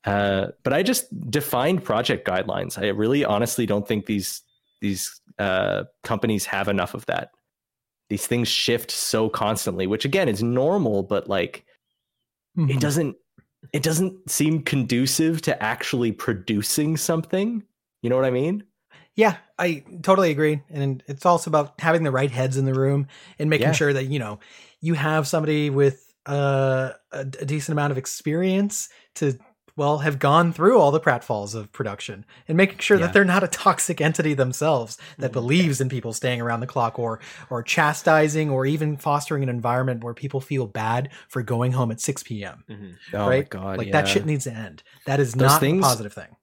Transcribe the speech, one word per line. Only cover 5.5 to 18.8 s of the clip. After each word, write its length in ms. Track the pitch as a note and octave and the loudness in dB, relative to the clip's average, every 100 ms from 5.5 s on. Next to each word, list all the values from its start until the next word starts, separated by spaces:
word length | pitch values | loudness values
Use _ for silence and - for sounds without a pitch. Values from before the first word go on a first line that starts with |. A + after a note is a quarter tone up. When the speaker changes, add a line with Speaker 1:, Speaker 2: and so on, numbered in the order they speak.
| F#2 G2+ G1+ G2 _ | 0 0 -2 -6 _
Speaker 1:
companies 420 | - G#2+ A#2+ G#2+ - | -6 -2 0 -2 -2
have 220 | - G2+ | -4 0
enough 260 | G2 F2+ | 0 -2
of 140 | - - | -6 -4
that. 240 | - - _ _ _ _ _ _ _ _ | -4 -6 _ _ _ _ _ _ _ _
These 180 | G#2 - | -6 -2
things 200 | A#2+ A#2 | -2 0
shift 440 | - - A#2 - | 0 0 0 -2
so 380 | - - A2+ A2 | -6 -2 0 0
constantly, 580 | - G#2+ G#2+ - F#2 F#2 | 0 0 0 -4 -2 -2
which 180 | A2 C3+ | -2 0
again 240 | F#3 D#3+ | 0 0
is 140 | G2 | 0
normal, 580 | A#2 B2 C#3+ G3 B2+ G2+ | 0 0 2 2 0 0
but, 260 | F#2 G2+ - | 0 -4 0
like, 380 | G2 F2+ - _ _ _ _ _ _ _ _ _ F3 | -2 -2 -8 _ _ _ _ _ _ _ _ _ -2
Speaker 2:
Mm-hmm. 140 | D3 | 0
Speaker 1:
it 100 | C3 | 0
doesn't, 360 | D3 D3 D3 - _ _ _ _ - | 0 0 -2 -6 _ _ _ _ -6
it 80 | D3 | -2
doesn't 460 | D#3+ D#3+ F#3 F#3 - | 0 0 -2 -4 -8
seem 320 | - D3+ D#3+ | 0 2 2
conducive 800 | C3+ C#3 A2+ B2 C3 - D#3+ E3 | 0 -2 0 0 0 2 0 0
to 200 | D#3+ - | -2 -2
actually 480 | A2 - - C3 A#2 | -2 -4 -4 0 0
producing 840 | G2+ - G#2 F#2 G#2 G2+ - D3+ D#3+ | -2 -4 -4 -2 -2 0 0 0 -2
something. 680 | - E3 - F#3+ G#3 A#3 - _ _ _ | 0 -2 -2 -2 -2 -4 -10 _ _ _
You 60 | A#2 | 0
know 40 | B2+ | 2
what 100 | C3 | 2
I 40 | |
mean? 320 | B2 D3+ G#3 - _ | 2 0 -2 -8 _